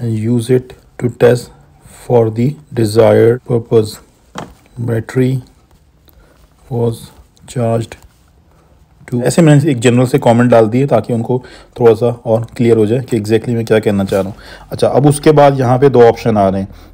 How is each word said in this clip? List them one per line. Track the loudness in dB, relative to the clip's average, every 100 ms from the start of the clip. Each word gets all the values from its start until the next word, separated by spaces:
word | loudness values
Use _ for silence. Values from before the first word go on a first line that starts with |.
and | -6 -4 -2
use | -2 0
it | -2 -2 -18 _ -8
to | -8 0
test | 2 2 -4 -20 _ _ -20 -16 -2
for | 0 0
the | -2 -4 -6 -10 -6
desired | -2 2 4 4 2 0 -4
purpose। | -6 0 -2 -2 -8 _ _ _ -18 -18 _ _ -10
Battery | -6 -6 -4 -2 -2 -4 -10 _ _ _ _ _ _ _ _ _ _ _ -10
was | -4 -4 -6 -14 -20 _ _ -12
charged | -6 -4 -4 -6 -14 -20 _ _ _ _ _ _ _ _ _ -8
to, | -4
ऐसे | -2 2
मैंने | 4 4 2
एक | 0
general | 0 2 0
से | 0
comment | 2 2 4
डाल | 4 2
दिए | 0 0
ताकि | -2 -2
उनको | -6 -4 -6 -8 -20 -16 0
थोड़ा | 2
सा | 2 0 -4 -4
और | -4 -4 -2
clear | 0 2
हो | 0
जाए | -2
कि | -4 -4
exactly | -2 -2 -2 -6
मैं | -2
क्या | 0
कहना | 0 -2
चाह | -2 -4
रहा | -4
हूँ। | -10 -20 -20 -16
अच्छा, | -4 -2
अब | 2 2
उसके | 2 2
बाद | 4 4 2
यहाँ | 0 2
पे | 2
दो | 4
option | 4 4 -2 0
आ | 0
रहे | -2
हैं | -8 -14 -20